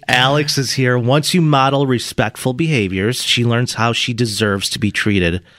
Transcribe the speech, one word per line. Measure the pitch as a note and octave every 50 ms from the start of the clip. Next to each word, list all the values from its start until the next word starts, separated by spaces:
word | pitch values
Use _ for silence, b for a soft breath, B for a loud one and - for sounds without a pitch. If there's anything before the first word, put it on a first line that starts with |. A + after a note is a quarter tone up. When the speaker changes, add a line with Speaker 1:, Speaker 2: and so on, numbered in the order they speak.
| -
Speaker 1:
God. | - B2+
Speaker 2:
Alex | B2 B2+ C3+ C#3+ D3+ D3 D3 - -
is | C3+ G#2+ -
here. | - B2+ B2 B2 B2
"Once | A#2+ A#2+ C3+ D3+ D3 - -
you | F3+
model | E3 D3+ D3 C3+ C3+ C3+ C#3 C#3 C#3+
respectful | C3 B2+ A#2 - - - - A#2 G#2+ - - - C3 B2+
behaviors, | B2 E3 D#3+ D#3 B2 G#2 F#2 F#2 F#2+ F#2+ A2 B2+ - -
she | - - A#2+ A#2+
learns | A#2 A#2 A#2 B2 A#2+ -
how | - A2 A#2 A#2
she | - - - A#2+
deserves | A2 B2 A2+ G#2 - A2 G#2 G2 G2 F#2+ -
to | - -
be | G#2 G#2
treated | - - - G#2+ G2+ G2 F2+ E2+ E2 F2+ b b b